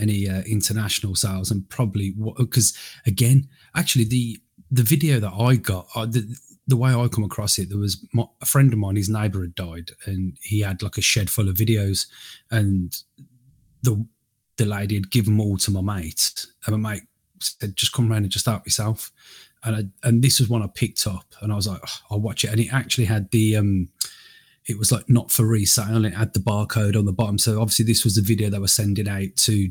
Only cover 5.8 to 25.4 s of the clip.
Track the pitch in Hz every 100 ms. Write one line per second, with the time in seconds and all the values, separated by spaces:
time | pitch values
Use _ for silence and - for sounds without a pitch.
5.8 | - 113 113 120 107 - _ - - 123
6.8 | 127 120 120 - 101 - 104 - 92 101
7.8 | 101 92 - 120 113 - - 143 139 107
8.8 | 101 101 95 107 107 95 87 85 90 82
9.8 | 82 - - 95 92 - - 104 98 92
10.8 | 104 - - 113 101 - 98 92 110 110
11.8 | 98 95 - - - - - 113 101 95
12.8 | 87 - - _ - _ _ _ _ _
13.8 | 123 104 110 _ _ _ _ - 107 101
14.8 | 101 104 95 123 101 107 104 95 - 98
15.8 | 98 101 80 - - - - _ - 107
16.8 | 107 104 - _ _ - - - 104 95
17.8 | - - 113 110 98 - - 104 - -
18.8 | 107 110 - _ - - - _ 117 107
19.8 | 98 - 120 117 131 - 113 117 101 -
20.8 | 113 - - 92 - - 107 104 98 90
21.8 | - - - 104 107 - - 110 - 113
22.8 | 117 - 107 110 98 113 110 107 101 95
23.8 | 87 - - - - - _ _ - 104
24.8 | 104 135 - 120 - -